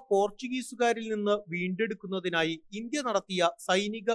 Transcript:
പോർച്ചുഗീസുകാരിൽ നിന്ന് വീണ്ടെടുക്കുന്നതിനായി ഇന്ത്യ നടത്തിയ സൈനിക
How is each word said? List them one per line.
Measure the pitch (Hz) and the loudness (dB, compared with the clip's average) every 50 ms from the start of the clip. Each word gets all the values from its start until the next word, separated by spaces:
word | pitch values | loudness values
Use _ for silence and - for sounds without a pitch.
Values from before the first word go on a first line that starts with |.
| - - | 2 2
പോർച്ചുഗീസുകാരിൽ | 208 196 202 208 - - 262 240 254 254 233 - 240 220 240 233 226 226 226 220 220 | 2 4 4 2 0 -6 -8 -6 -6 -6 -6 -6 -2 2 2 2 2 2 -2 -4 -4
നിന്ന് | 208 208 202 208 208 208 160 | -2 0 2 0 0 -2 -4
വീണ്ടെടുക്കുന്നതിനായി | 170 175 180 185 185 175 226 - 220 - - 180 190 185 175 180 170 165 160 160 165 160 - - 196 | -6 -4 -2 -2 -2 -2 -2 -2 -4 -6 -8 -6 -4 -4 -2 0 2 2 2 2 0 -4 -8 -10 -10
ഇന്ത്യ | 214 233 240 262 294 254 | -10 -8 -6 -4 -2 0
നടത്തിയ | 240 208 190 - - 185 180 170 170 - - | 2 0 0 0 0 0 2 2 2 2 0
സൈനിക | - - 185 190 208 208 220 226 196 233 226 | 0 2 2 2 2 0 -4 -4 -2 -2 -2